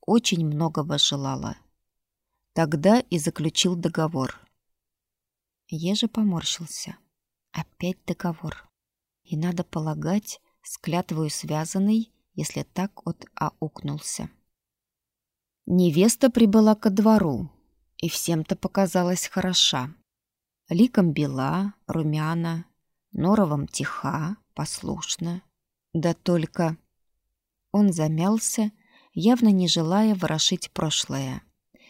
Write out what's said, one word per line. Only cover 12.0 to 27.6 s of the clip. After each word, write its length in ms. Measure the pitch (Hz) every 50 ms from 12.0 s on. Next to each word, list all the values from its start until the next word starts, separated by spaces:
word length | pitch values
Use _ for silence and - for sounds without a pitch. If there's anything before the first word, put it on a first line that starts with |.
| 226 - _ _ _ _ -
если 280 | 185 247 - - - 143
так 440 | _ - - 185 202 _ - -
от 180 | 170 160 - - - -
аукнулся. 960 | - - 151 - - - 156 - - - 151 143 151 - - - - - - _ _ _ _ _ _ _ _ _ _ _ _ _ _ _ _ _ _ _ _ _ _ _ _ _ _ -
Невеста 640 | - 180 180 180 175 147 160 190 233 - - - 262
прибыла 440 | 240 240 226 208 196 220 214 214 214
ко 160 | 214 - 220
двору, 600 | 190 196 208 220 220 214 190 160 135 113 - 147 _ _ _ _ _ _ _ _ _
и 120 | - - 165
всем-то 480 | - - - - 170 160 156 - 185
показалась 720 | - - 190 - - 196 180 - 185 180 175 180 175 - -
хороша. 680 | - 196 185 185 180 - - - - 135 127 147 160 _ _ _ _ _ _ _ _ _ _ _ _ _ _ -
Ликом 440 | 165 175 220 254 - - 190 170 143
бела, 640 | 139 147 139 139 131 131 135 156 175 196 202 202 _ _
румяна, 800 | - - 156 160 156 151 156 151 156 165 170 170 170 165 165 170 _ _ _ _ _ _ _ _ _ -
норовом 540 | - 151 180 208 220 202 156 151 143 139 143
тиха, 680 | - - 139 139 - - - - 175 160 156 165 208 - _ _ _
послушна. 880 | - 147 - - - - - - 165 165 - - - 175 165 170 180 - _ _ _ _ _ _ _ _ _ -
Да 220 | 165 151 175 165
только... 640 | - - - 175 170 156 - - - 175 160 160 - _ _ _ _ _ _ _ _ _ _ _ _ _ _ _ _